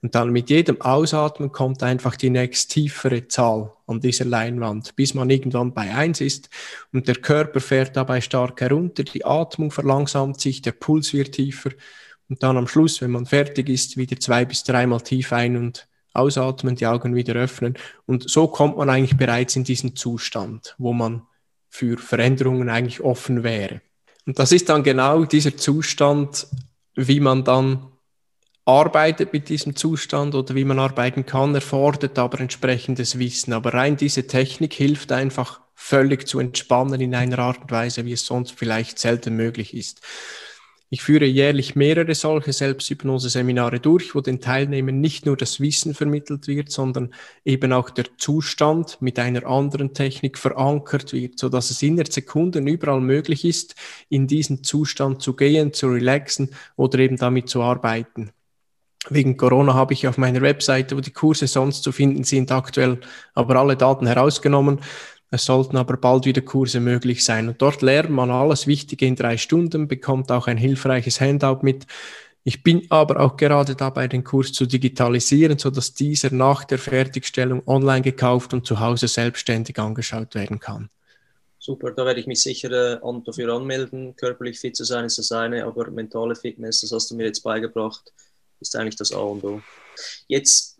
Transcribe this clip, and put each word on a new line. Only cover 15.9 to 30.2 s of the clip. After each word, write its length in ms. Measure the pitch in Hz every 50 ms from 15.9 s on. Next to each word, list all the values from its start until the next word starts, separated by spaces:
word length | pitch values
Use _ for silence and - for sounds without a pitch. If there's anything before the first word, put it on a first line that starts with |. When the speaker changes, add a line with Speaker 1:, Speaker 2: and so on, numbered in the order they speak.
| _ _ _ _
Speaker 1:
ausatmen, 640 | _ - 127 143 139 139 131 131 131 131 - 131 127
die 120 | 123 120 113
Augen 280 | 117 120 - 123 123
wieder 200 | 123 123 123 117
öffnen. 420 | 120 123 127 - - 123 120 127 - - - - _ _
Und 240 | - 127 123 123 -
so 180 | - 156 160 160
kommt 280 | - - 143 147 -
man 140 | - 143 139
eigentlich 260 | 131 131 135 131 -
bereits 400 | 131 131 120 117 120 127 123 -
in 80 | 135 127
diesen 320 | 123 127 120 - 127 120
Zustand, 800 | - - 123 120 113 - - - 113 98 110 110 110 _ - - _
wo 140 | 127 120
man 300 | 120 120 117 113 117 117 - _ _ _ _ _ _ _ _ _ -
für 240 | - - 120 117 113
Veränderungen 680 | - - - 120 117 123 135 131 139 131 127 127 127 120
eigentlich 320 | 113 117 123 123 120 -
offen 440 | - 131 123 - - - 127 120 117
wäre. 360 | 120 113 107 98 95 - - _ _ _ _ _ _ _ _ _
Und 140 | - 135 -
das 120 | 139 131
ist 160 | 175 180 175 -
dann 160 | 156 151 139
genau 400 | 143 131 131 131 139 147 165 165
dieser 320 | 151 - 151 147 147 139
Zustand, 920 | - - - 143 156 151 - - - 147 143 143 147 143 143 - - - - - 131 - - _ _ _ _ _
wie 260 | - 131 127 139 143
man 240 | 143 135 131 135 127
dann 420 | 127 127 131 131 135 135 131 - - _ _ _ _ _ _ _ _ _ _ _ _ _ _ _
arbeitet 680 | - 131 139 151 156 156 156 156 160 160 - 156 -
mit 160 | - 151 143 -
diesem 300 | 156 147 - 151 143 -
Zustand 580 | - 156 165 147 - - - 143